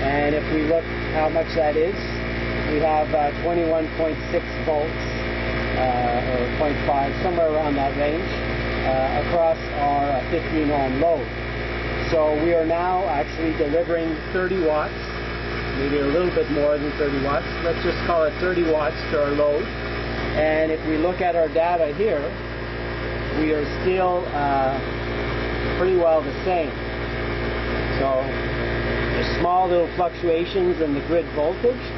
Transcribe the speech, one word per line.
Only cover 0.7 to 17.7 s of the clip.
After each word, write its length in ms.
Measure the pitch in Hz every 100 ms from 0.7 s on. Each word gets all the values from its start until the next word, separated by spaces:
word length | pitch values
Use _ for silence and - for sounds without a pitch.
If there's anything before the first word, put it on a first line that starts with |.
| 165 160 - - 156
how 140 | 156
much 180 | 165 160 165
that 200 | 151 151
is, 200 | 165 214 - - - - - - 143
we 100 | 151
have, 260 | 156 156 151 151
uh, 160 | 147 120
twenty-one 460 | 160 175 165 160 156 -
point 220 | 160 143 -
six 120 | 170 - - 160
volts, 260 | 151 147 - - - - - 117 117 117 131
uh, 560 | 127 123 123 120 117 127
or 220 | 120 117
point 180 | 151 135 -
five, 300 | 139 139 -
somewhere 260 | 185 170 165
around 260 | 151 151 143
that 200 | 135 135
range, 320 | 147 156 147 - 120 117 117 123
uh, 400 | 131 131 131 123
across 340 | - 175 165 160 - -
our, 400 | 143 143 143 135
uh, 20 | -
fifteen 400 | 170 - 160 147
ohm 280 | 147 135 131
load. 260 | 165 160 117 - - - - - 143 117 -
So 240 | 165 151 151
we 100 | 170
are 120 | 170 160
now 400 | 165 180 185 185
actually 480 | 147 151 - 160 160
delivering 580 | 151 160 170 170 165 156 -
thirty 260 | 190 185 190 160
watts, 280 | 151 175 - - - - - - - - 131
maybe 220 | 139 143
a 60 | 139
little 280 | 151 180 165
bit 140 | 151
more 260 | 147 147 147
than 140 | 147 143
thirty 260 | 147 135
watts. 240 | 139 139 - -
Let's 180 | 170